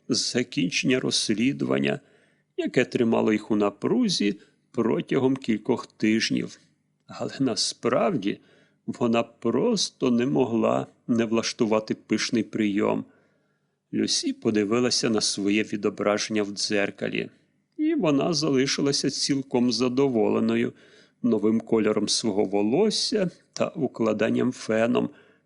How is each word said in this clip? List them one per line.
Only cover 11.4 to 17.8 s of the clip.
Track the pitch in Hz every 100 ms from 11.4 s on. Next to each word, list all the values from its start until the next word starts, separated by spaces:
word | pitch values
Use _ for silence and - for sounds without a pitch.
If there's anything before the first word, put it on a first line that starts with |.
| 117 - 113 110 110 120
пишний | _ 107 - 117
прийом. | 110 - 107 101 107 110 107 _ _ _ _ _ _ _ _
Люсі | 110 107 - 311
подивилася | - 117 107 101 117 123 - 123
на | 107
своє | 101 - 101 104
відображення | 107 107 104 101 104 104 - 107
в | 101
дзеркалі, | 101 - 104 101 - 113 - 110 _ _ _ _
і | -